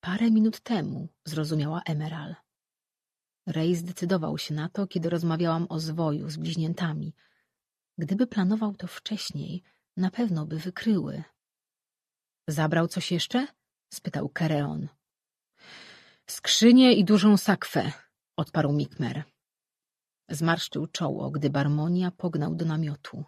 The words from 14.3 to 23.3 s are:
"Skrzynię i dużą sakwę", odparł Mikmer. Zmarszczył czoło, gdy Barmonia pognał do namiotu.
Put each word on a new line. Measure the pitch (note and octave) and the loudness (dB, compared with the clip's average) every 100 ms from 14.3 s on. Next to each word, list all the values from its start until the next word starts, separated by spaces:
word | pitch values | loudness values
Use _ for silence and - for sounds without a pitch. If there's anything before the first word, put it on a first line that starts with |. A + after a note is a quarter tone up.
| - D#3+ D3+ D3 D#3 D3 _ _ _ _ _ _ _ - - - - - _ - | -2 0 0 -2 -4 -8 _ _ _ _ _ _ _ -20 -20 -20 -20 -20 _ -16
"Skrzynię | - - - A#3 B3 B3+ | -10 0 6 8 10 10
i | A3+ | 8
dużą | F3+ G#3+ G#3 G3+ | 6 6 8 6
sakwę", | - F#3 - D#3+ - - _ _ _ - | 6 0 0 -2 -2 -6 _ _ _ -6
odparł | D#3 E3 D3 | -2 0 2
Mikmer. | D3 C#3 - A#2+ C3 - _ _ _ _ _ _ _ _ _ _ | 0 -2 -4 -6 -6 -12 _ _ _ _ _ _ _ _ _ _
Zmarszczył | C#3 E3 E3 - - D#3+ | -2 0 0 -2 -6 -6
czoło, | - D#3+ C#3+ C3+ | -4 -4 -2 -4
gdy | C#3+ C#3+ | -2 0
Barmonia | C#3 C#3+ D3 D#3 F3+ F3+ | 2 2 2 2 0 0
pognał | - F3 D#3+ D3 | -2 -4 -2 -2
do | E3 | -2
namiotu. | E3 D#3 D#3 D3 - - D3+ | -2 -2 -4 -6 -12 -14 -14